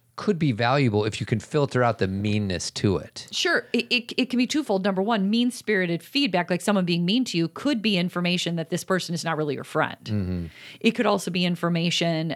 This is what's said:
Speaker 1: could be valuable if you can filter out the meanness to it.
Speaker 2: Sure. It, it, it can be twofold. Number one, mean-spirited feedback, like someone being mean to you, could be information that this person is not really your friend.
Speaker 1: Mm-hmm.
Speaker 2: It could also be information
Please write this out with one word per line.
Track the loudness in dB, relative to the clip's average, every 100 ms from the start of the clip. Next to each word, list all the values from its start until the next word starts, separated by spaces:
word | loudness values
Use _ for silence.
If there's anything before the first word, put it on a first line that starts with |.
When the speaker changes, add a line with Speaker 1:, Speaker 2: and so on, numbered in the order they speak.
| _ -6
Speaker 1:
could | -2 0
be | 0
valuable | 2 2 4 4 2
if | 0 -4
you | -2
can | -2
filter | 0 0 2 2
out | 2 2
the | -2
meanness | 0 0 0 0 -4 -6
to | 0 2 2
it. | -4 -16 -10
Speaker 2:
Sure. | -4 0 0 0
It, | -2 0
it, | -2 -2 -2
it | 0
can | 0
be | 0
twofold. | 0 -2 0
Number | 0 0
one, | 0 0 2
mean-spirited | 2 0 -2 -2 0 2 -2
feedback, | -2 -2 0 0 0
like | -2
someone | 2 2
being | 2 2
mean | 2 2 0
to | 0
you, | -2
could | -2 -2 0
be | 0 0
information | 0 0 0 0 -2 -4
that | -4
this | -4
person | -2 -2 -2
is | -4
not | -2 -2
really | -2
your | -4
friend. | -4 -2 -2 -4
Speaker 1:
Mm-hmm. | -4 -2 -2 -4 -6 -12 -20 0
Speaker 2:
It | 0
could | 2 2
also | 2 0
be | 0
information | 0 0 0 0 0 0 0 0 -2